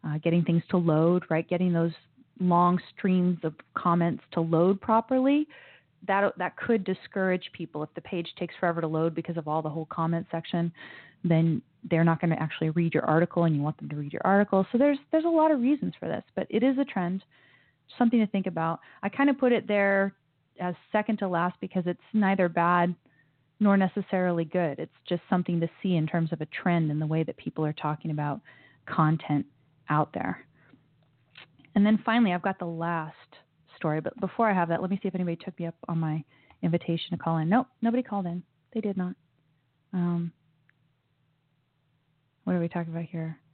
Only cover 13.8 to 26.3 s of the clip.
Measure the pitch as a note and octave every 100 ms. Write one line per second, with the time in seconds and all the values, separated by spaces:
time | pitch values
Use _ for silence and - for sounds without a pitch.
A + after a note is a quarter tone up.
13.8 | D3 D3 C#3+ - - G3 G#3 F#3+ F#3+ A#3+
14.8 | C#4+ C#4+ - D#4+ D#4+ E4 D#4 D4 A#3+ D4
15.8 | F3+ - - - - - F#3 A3 B3 C4+
16.8 | C#4 - F3 F#3+ _ _ _ _ _ _
17.8 | _ - A#3+ A#3 G#3+ G3 F#3+ E3 E3 D#3
18.8 | - - G3+ - C#4 C#4 B3+ A#3+ - G#3
19.8 | G3+ G3 G3 - _ _ _ _ F3+ F3
20.8 | _ G#3+ G#3+ G#3+ G3 F3 F3+ - F#3+ F#3+
21.8 | F3 F3 _ G#3+ G3 G3 F3+ E3+ E3+ F3
22.8 | F3+ F3 _ _ _ _ _ _ G#3 G3
23.8 | F#3+ - F#3+ F#3+ F3+ E3+ E3 F3+ E3+ C#3
24.8 | D#3+ _ - F3 - F3+ F3 E3+ E3 -
25.8 | F#3+ F3 D#3 F3 E3